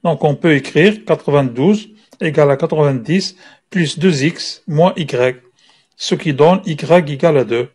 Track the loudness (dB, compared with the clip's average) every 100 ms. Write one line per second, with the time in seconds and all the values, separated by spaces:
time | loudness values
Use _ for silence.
0 | -2 0 0 0 2 0 0 2 2 0
1 | -4 -4 0 0 0 0 0 0 -4 _
2 | _ _ -4 2 2 2 -2 0 0 0
3 | -2 -2 -2 -12 -20 _ _ -4 -4 0
4 | 0 2 -2 -4 -14 -14 -6 2 2 0
5 | -6 0 -2 -2 _ _ _ _ _ _
6 | -6 -4 -2 2 4 4 -2 -8 2 2
7 | 2 -2 0 2 0 -4 -4